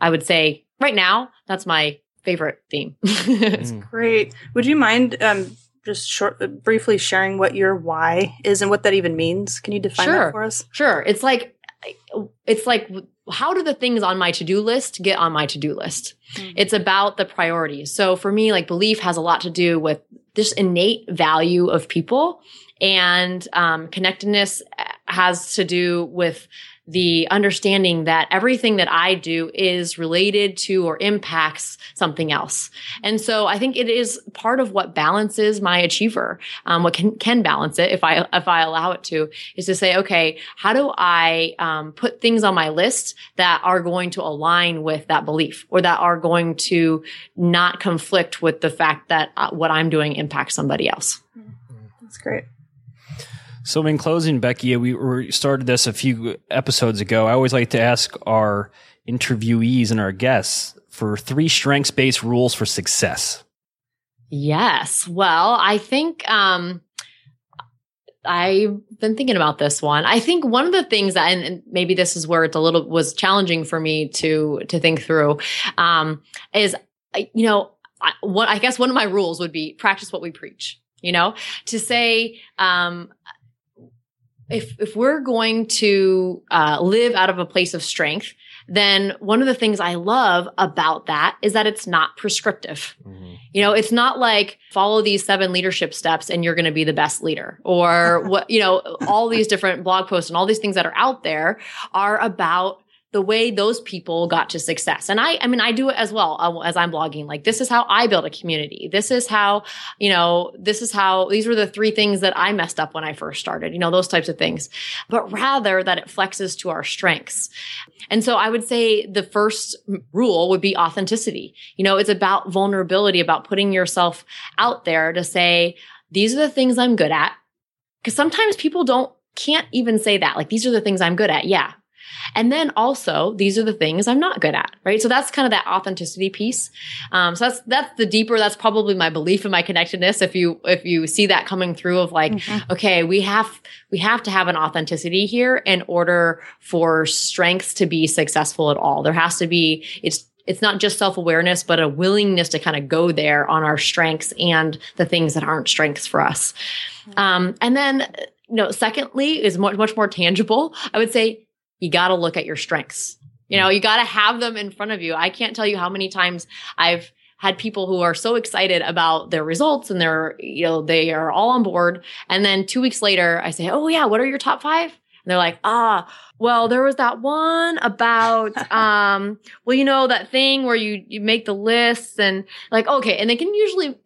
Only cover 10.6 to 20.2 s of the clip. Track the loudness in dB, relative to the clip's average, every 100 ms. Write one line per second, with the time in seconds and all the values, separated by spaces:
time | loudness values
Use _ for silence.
10.6 | -8 0 0 2 0 0 2 0 -2 _
11.6 | -20 -20 -20 -20 -12 -12 -12 _ -2 0
12.6 | 2 -2 -2 -14 -16 _ -12 -4 -2 0
13.6 | -2 -2 0 0 0 0 0 -2 -2 0
14.6 | 0 -2 -4 -4 -2 0 0 0 -4 -4
15.6 | -6 -6 -8 -10 -12 -16 -18 -14 -8 -4
16.6 | 0 0 2 2 0 -2 -6 -2 -2 0
17.6 | -4 -6 -8 0 2 2 0 2 2 2
18.6 | 0 0 0 2 0 0 0 0 0 0
19.6 | 2 2 0 -4 _ -20